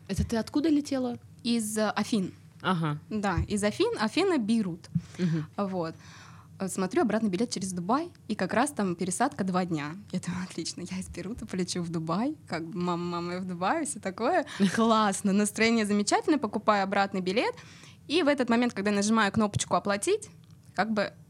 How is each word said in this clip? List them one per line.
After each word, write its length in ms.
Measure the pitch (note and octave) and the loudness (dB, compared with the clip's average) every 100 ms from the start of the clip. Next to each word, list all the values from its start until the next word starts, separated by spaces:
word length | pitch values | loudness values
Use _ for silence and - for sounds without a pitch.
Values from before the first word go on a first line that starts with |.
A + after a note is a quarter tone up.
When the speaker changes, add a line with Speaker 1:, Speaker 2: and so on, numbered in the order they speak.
| - | -6
Speaker 1:
Это 160 | G3 - | -2 0
ты 80 | A3+ | -2
откуда 320 | A3 D4+ D#4 | -2 0 2
летела? 480 | D4 C#4+ C4+ B3 A#3+ - - | 2 0 -2 -2 -6 -12 -8
Speaker 2:
Из, 360 | A#3 A#3 G#3+ G#3+ | -2 0 0 0
э, 100 | G#3 | 0
Афин. 440 | - G#3+ A3 F3+ - - - | 0 0 0 -2 -6 -20 -6
Speaker 1:
Ага. 380 | E3+ F#3 D#3+ D3 - | 0 2 0 -2 -4
Speaker 2:
Да, 300 | G#3+ G3+ E3 - | -2 0 0 0
из 160 | G#3 | 0
Афин, 280 | G#3 - G#4+ A4+ | 0 2 0 0
Афины, 380 | A3 D4 G4 D#4+ | 0 2 2 2
Бейрут. 500 | G#3 A3+ F#3+ E3 - E3+ - - | 2 0 0 -4 -4 -6 -4 -2
Speaker 1:
Мгм. 280 | F3 D#3+ D3+ - | 0 0 -2 -4
Speaker 2:
Вот. 380 | G3+ F#3 D#3+ D#3 - - - - - - | -4 -2 -4 -6 -16 -20 -20 -20 -20 -8
Э, 100 | F#3+ | -6
смотрю, 320 | F#3 F#3 F4+ | -2 0 2
обратный 280 | C4+ G#3 A3 | 2 2 0
билет 200 | F3+ A#3+ | 0 -2
через 220 | - G3 | -4 -6
Дубай, 380 | F3+ F3 C4 F4 - - | -4 0 0 -2 -10 -8
и 60 | |
как 180 | G#3+ F#3 | -2 0
раз 180 | - C#4+ | 0 0
там 220 | - G3 | 0 -2
пересадка 480 | F3 F#3 - C4 - | -2 -4 0 -2 -2
два 220 | F#3+ F3+ | -2 0
дня. 320 | F3+ D#3+ C#3+ F#3 G#3 | 0 -2 -4 -10 -8
Я 80 | F#3 | -6
думаю: 240 | F3 F3+ | -4 -6
«Отлично, 380 | F#3 - D#3+ - F3 | -6 -8 -8 -8 -8
я 80 | F#3 | -8
из 100 | F#3 | -8
Бейрута 380 | - F#3 B3 A3 | -10 -10 -10 -6
полечу 360 | F#3 F3 F#3 | -4 -2 -4
в 60 | E3+ | -4
Дубай». 480 | E3+ D#3+ E3+ C4 D#4 - | -4 -2 0 -2 -4 -6
Как 200 | F3 D#4+ | -8 -6
бы: 120 | F3+ | -2
«Мама, 260 | F3+ F3 | -2 0
мама, 280 | F3 F3 F3 | -2 -4 -4
я 60 | F3+ | -6
в 60 | F#3+ | -6
Дубае», 400 | E3+ F#3+ D#4 C#4 | -2 0 0 -2
всё 140 | - | -6
такое. 440 | G3 F#3 A#3 F4 C#4+ - | -8 -4 0 0 0 0
Speaker 1:
<laughs> 160 | G3 | 2
Speaker 2:
Классно, 580 | - A3+ A3 G#3+ G3 G3+ | 4 4 6 4 2 2
настроение 540 | G3 G#3 - A3+ A#3 G#3 | 2 2 2 4 4 2
замечательное, 520 | G#3 G#3 F#4+ A4+ D4+ | 2 2 2 4 2
покупаю 460 | G#3+ A3+ A3 G#3 | 0 -2 2 2
обратный 380 | G3 G3+ G3 F#3+ | 2 2 2 0
билет. 320 | F3+ G3+ G4+ A#4+ - - - - - | 0 0 0 -2 -10 -20 -20 -18 -2
И 160 | D4+ | 2
в 60 | C#4+ | 4
этот 220 | C#4+ A#3 | 4 4
момент, 240 | A#3 B3 | 4 2
когда 160 | G3+ G3+ | 0 0
нажимаю 420 | G3+ G3+ A3+ G3+ | 2 4 4 4
кнопочку 440 | A3 G#3 - - F#3 | 4 2 0 0 0
«Оплатить», 520 | G3+ G3+ E4 G#4+ - - - - - | 2 0 2 0 -2 -20 -20 -20 -8
как 180 | - G#3 | -2 0
бы 200 | G#3 - - - | 0 -2 -6 -20